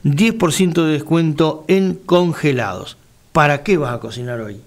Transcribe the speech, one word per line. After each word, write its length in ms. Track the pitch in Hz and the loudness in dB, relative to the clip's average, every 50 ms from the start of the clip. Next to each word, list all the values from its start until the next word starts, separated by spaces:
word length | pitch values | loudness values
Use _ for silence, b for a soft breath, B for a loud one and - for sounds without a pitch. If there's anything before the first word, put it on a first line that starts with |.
diez 320 | - 151 143 147 214 226 226 | 2 0 2 2 2 2 2
por 180 | 226 185 165 | 0 0 0
ciento 320 | - - 190 175 165 170 165 | 2 2 0 2 2 0 0
de 80 | 156 156 | 2 0
descuento 680 | 143 147 - 165 165 165 160 151 151 160 156 156 156 - | -2 0 0 0 2 2 0 2 2 0 0 0 -4 0
en 280 | - 185 190 190 185 180 | 0 2 2 2 0 -2
congelados. 1040 | 185 - - 180 175 180 175 156 - - 147 135 123 113 98 92 92 - - - _ _ _ _ _ _ _ | -6 -2 0 2 2 2 0 -2 0 0 0 0 0 -2 -4 -6 -10 -12 -14 -18 _ _ _ _ _ _ _
¿Para 300 | _ 160 147 143 143 143 | _ 2 4 4 2 0
qué 160 | 147 208 196 165 | 0 0 0 0
vas 160 | 147 123 120 | 0 -4 -6
a 60 | 113 | -8
cocinar 400 | - 113 110 123 123 123 120 117 | -10 -12 -12 -10 -10 -8 -8 -8
hoy? 200 | 110 104 104 107 120 | -10 -10 -14 -16 -20